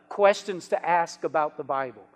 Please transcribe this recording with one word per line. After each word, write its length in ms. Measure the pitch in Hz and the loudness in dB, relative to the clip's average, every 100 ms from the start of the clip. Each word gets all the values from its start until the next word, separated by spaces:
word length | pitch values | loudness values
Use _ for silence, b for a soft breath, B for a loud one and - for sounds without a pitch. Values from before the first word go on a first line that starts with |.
| - | -10
questions 580 | - 202 208 - 180 - | 4 4 4 -2 -10 -4
to 180 | 202 165 | -2 2
ask 380 | 175 170 - | 0 0 -4
about 340 | 160 156 151 151 | -4 0 -2 -4
the 60 | |
Bible. 400 | 143 139 131 104 - | -6 -4 -4 -10 -20